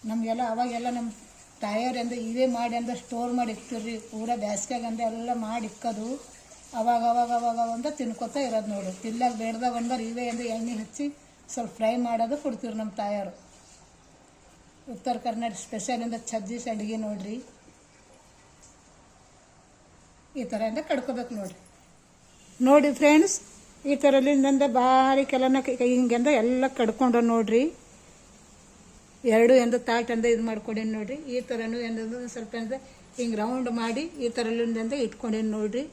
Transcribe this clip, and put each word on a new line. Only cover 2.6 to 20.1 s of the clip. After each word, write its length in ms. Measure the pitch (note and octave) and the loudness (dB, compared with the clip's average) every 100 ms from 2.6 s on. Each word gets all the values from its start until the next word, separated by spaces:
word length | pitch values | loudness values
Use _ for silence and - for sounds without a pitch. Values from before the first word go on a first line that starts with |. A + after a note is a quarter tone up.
| A#3+ A#3 | -2 -2
ಅಂದ್ರೆ 160 | A#3 B3 | -4 -8
ಸ್ಟೋರ್ 320 | - A#3 B3 B3 | -8 -6 -2 -2
ಮಾಡಿ 140 | A3+ G#3+ | -2 -6
ಇಕ್ತಿರ್ರಿ. 380 | - A3+ A3 A3 - | -8 -8 -6 -8 -10
ಪೂರ 200 | A3 A3+ A#3+ | -8 -4 -4
ಬ್ಯಾಸ್ಗ್ಯಾಗ 420 | G#3 G3+ - A#3+ A#3 | -2 -4 -4 -6 -4
ಅಂದ್ರೆ 140 | A3+ A#3 | -4 -4
ಎಲ್ಲ 220 | A3+ A#3+ A#3+ A3 | -4 -4 -4 -4
ಮಾಡಿ 200 | A#3 G#3+ | -6 -6
ಇಕ್ಕೋದು. 360 | - A#3 G#3+ A3+ C#4+ - - - - - A#3+ | -6 -6 -6 -6 -8 -10 -20 -20 -20 -10 -2
ಅವಾಗ, 220 | A#3 A#3 A#3 | 2 2 2
ಅವಾಗ, 200 | A#3+ A#3+ A#3+ | 2 2 0
ಅವಾಗ, 180 | A#3+ A#3 | 0 0
ಅವಾಗ 100 | A#3 A#3 | -2 -2
ಅಂತ 100 | C#4+ D4+ | -6 -4
ತಿನ್ಕೋತಾ 420 | A#3 A3 A#3 C#4+ C4 | -6 -4 -6 -4 -2
ಇರೋದು 200 | A3 G#3+ | -2 -2
ನೋಡ್ರಿ. 180 | G3+ F#3 F#3 | -6 -6 -8
ತಿನ್ಲಾಕ 300 | A3+ A3+ B3 A3 | -8 0 0 0
ಬೇಡ್ದಾಗ 340 | A3+ A3+ B3 A#3 | -6 -2 -2 -2
ಅಂದ್ರೆ 240 | A#3 B3+ A3+ | -4 -4 -4
ಇವೇ 140 | A#3 A#3+ | -4 -4
ಅಂದ್ರೆ 140 | A#3 A#3+ A3+ | -4 -4 -4
ಎಣ್ಣೆ 180 | A#3 A3 | -4 -6
ಹಚ್ಚಿ 260 | A3 - C#4+ - - _ - | -8 -6 -6 -8 -20 _ -12
ಸ್ವಲ್ಪ 180 | - A3+ - | -8 -8 -2
ಫ್ರೈ 140 | A3 B3 A#3+ | 0 0 0
ಮಾಡೋದು 300 | A3+ A3+ D4 | 0 0 -2
ಕೊಡ್ತೀವಿ 340 | D4 A3+ A#3 A3 | -4 -6 -8 -6
ನಮ್ಮ 100 | G#3+ G3+ | -6 -4
ತಾಯೋರು. 320 | G3+ G#3 F#3+ - - - - - - - - - - _ - - - - - | -4 -4 -6 -12 -20 -20 -20 -20 -20 -20 -20 -20 -20 _ -20 -20 -20 -20 -16
ಉತ್ತರ 220 | A3+ C4 A3+ A#3+ | -8 -4 -2 -2
ಕರ್ನಾಟಕ 340 | A3 A#3 F#3+ - | -4 -6 -6 -10
ಸ್ಪೆಷಲ್ 380 | A3 - A#3+ A#3 | -8 -4 -4 -4
ಅಂದ್ರೆ 140 | A3+ - | -8 -6
ಸಜ್ಜಿ 260 | A3 G3 A#3 A#3+ | -8 -6 -8 -6
ಸಂಡ್ಗಿ 320 | G#3+ G#3 A3 G#3+ | -6 -4 -4 -6
ನೋಡ್ರಿ. 280 | G3+ G3 B3 - - - - _ - - - - _ - - - - _ - - - - - _ - _ _ _ - - | -6 -8 -10 -12 -20 -20 -20 _ -20 -20 -20 -20 _ -20 -20 -20 -20 _ -20 -20 -20 -20 -20 _ -20 _ _ _ -20 -20